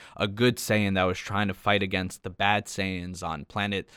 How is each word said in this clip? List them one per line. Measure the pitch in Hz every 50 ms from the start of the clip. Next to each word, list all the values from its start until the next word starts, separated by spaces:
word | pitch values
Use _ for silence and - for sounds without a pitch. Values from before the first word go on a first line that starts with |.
| - - - -
a | 107 104
good | 98 107 120 123 120 -
Saiyan | - - 110 107 104 98 98
that | 95 92
was | 92 92 -
trying | - - 104 101 104 98
to | 92
fight | - - 104 104 101 101
against | 95 98 92 92 - - - -
the | 95
bad | 87 - 98 101 104 104 101
Saiyans | - - - 95 95 95 90 87 90 90 87
on | 92 82 80 76 69
planet | - - 104 101 101 101 95 - - -